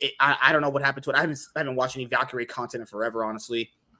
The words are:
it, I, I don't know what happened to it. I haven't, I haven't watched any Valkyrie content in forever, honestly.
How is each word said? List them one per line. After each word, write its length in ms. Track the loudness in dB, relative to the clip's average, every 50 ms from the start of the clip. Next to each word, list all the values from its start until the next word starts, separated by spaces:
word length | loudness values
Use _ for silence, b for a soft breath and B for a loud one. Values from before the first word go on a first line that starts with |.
it, 120 | -4 -4 2 4
I, 180 | 4 4 4 4
I 100 | 4 6
don't 100 | 6 6
know 80 | 4 2
what 140 | 0 2 0
happened 220 | 0 0 0 -4
to 40 | 0
it. 40 | 2
I 60 | 2
haven't, 180 | 2 2 0 -4 -6 -6 _
I 40 | -4
haven't 160 | -4 -2 0
watched 200 | 0 0 0 -2
any 100 | -6 -4
Valkyrie 400 | -2 0 0 0 -2 -4 -6 -6
content 360 | -6 -6 -8 -8 -8 -8 -12
in 40 | -12
forever, 380 | -10 -6 -4 -4 -2 -2 -2 -4
honestly. 480 | -4 -4 -8 -8 -4 -4 -4 -4 -6 _ _ _ _ _